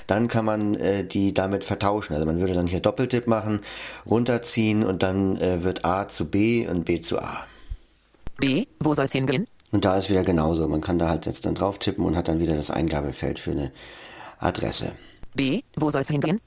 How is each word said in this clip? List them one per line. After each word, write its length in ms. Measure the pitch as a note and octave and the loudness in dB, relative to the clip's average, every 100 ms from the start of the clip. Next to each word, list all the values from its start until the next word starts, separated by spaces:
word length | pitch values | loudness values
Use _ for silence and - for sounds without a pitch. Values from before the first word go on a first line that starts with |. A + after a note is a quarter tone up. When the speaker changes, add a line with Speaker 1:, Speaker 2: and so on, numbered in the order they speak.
| - | -2
Speaker 1:
dann 200 | G2+ A#2 | 0 2
kann 180 | A#2 A2 | 0 0
man, 280 | G#2+ G#2 | 0 0
äh, 300 | G#2 F2+ G2+ | 0 0 0
die 280 | F#2 G2+ G2 | 0 2 2
damit 320 | F#2+ F#2+ G2 | 2 0 0
vertauschen. 500 | - G#2 G2+ G#2 G2 D2+ | -2 0 0 0 -2 -2
Also 100 | D#2 | 0
man 140 | E2+ | 0
würde 160 | F#2 F2+ | 0 0
dann 100 | F2 | 0
hier 140 | F2 | 2
Doppeltipp 480 | G#2 G#2 B2+ B2 A#2 | 0 0 0 0 2
machen, 320 | A2+ G#2 G#2 - - - - - | 0 0 -4 -4 -12 -12 -10 0
runterziehen 760 | A2 A#2+ A#2 - - A2 G#2+ | 2 2 0 0 2 2 4
und 200 | G#2 F2+ | 2 2
dann, 340 | F#2+ F#2+ F#2+ F#2 | 0 2 2 2
äh, 260 | F#2 F2+ | 0 2
wird 220 | F2+ F2+ E2+ | 0 0 0
A 220 | F#2 G2+ | -2 -2
zu 180 | - D#2 | -2 0
B 420 | G2 A2 A#2 A2+ | 2 2 2 0
und 180 | F2+ E2 | -2 0
B 140 | E2+ | 0
zu 200 | - - | 0 -2
A. 260 | - - - - - - - _ _ _ - - | -4 -8 -10 -14 -12 -12 -14 _ _ _ -10 -2
Speaker 2:
B, 280 | C3+ C3+ - - | 0 0 -2 -2
wo 160 | D3+ D3 | 0 2
soll's 160 | C3+ | 2
hingehen? 340 | C3+ C3+ C3+ A3 - - | 0 0 0 -2 -8 -4
Speaker 1:
Und 140 | G#2 G2 | 2 4
da 100 | F#2+ | 4
ist 140 | F#2+ | 4
wieder 140 | F#2+ | 2
genauso. 440 | F#2 E2+ D#2 E2 D#2 | 4 4 4 2 2
Man 140 | D2+ | 0
kann 160 | D#2 F2 | 0 2
da 100 | E2 | 2
halt 200 | D#2+ E2 | 0 -2
jetzt 180 | - - | -2 -2
dann 80 | |
drauf 240 | E2+ F#2+ G2+ | 0 0 0
tippen 260 | - F2+ | -2 0
und 120 | F2 E2 | 2 2
hat 120 | E2+ | 2
dann 120 | D#2+ | 2
wieder 160 | E2 D#2 | 2 0
das 160 | - | 0
Eingabefeld 680 | - D#2+ D2 C#2+ - - - | 0 0 0 -2 -2 -4 -4
für 120 | - | -4
eine 200 | D3 C#3 - - - - - - - | -2 -4 -8 -18 -18 -18 -18 -18 -4
Adresse. 520 | - - - - - - - - - - | -2 0 -2 -2 -4 -8 -18 -16 -10 -2
Speaker 2:
B, 260 | C3+ F3 - - | 0 0 -4 -2
wo 160 | D3+ | 0
soll's 180 | C#3+ C3+ | 0 0
hingehen? 320 | D3 D3+ G#3 | 0 0 -2